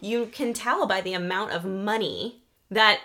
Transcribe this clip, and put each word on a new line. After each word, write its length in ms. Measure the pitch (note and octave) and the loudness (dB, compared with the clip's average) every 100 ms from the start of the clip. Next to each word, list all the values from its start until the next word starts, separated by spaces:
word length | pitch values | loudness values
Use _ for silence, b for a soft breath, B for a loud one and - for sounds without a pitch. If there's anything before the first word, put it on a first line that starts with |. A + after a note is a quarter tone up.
you 260 | G3+ A#3 A3+ | -4 -2 -2
can 260 | - B3 | -2 -4
tell 340 | A3+ B3 F4 C4 | -2 0 0 2
by 140 | F#3+ | 0
the 120 | F#3 | 0
amount 380 | F#3 F3+ F#3 G#3+ | -2 -2 -2 -2
of 140 | E3+ F3+ | -4 -4
money 760 | F#3+ G#3 A3 G3+ F2 A#3 - _ _ - | -4 -2 0 -2 -4 -8 -10 _ _ -4
that 280 | G3+ A3 G3+ | 4 6 6